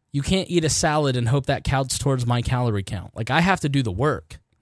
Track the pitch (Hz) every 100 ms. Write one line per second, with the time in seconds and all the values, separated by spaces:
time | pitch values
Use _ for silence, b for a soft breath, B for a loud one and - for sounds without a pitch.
0 | _ 139 139 190 - 175 156 - 160 151
1 | 143 123 117 139 131 131 - 135 135 -
2 | 143 135 120 120 117 123 123 104 98 95
3 | - - 113 143 175 185 151 139 117 92
4 | 147 117 - - _ _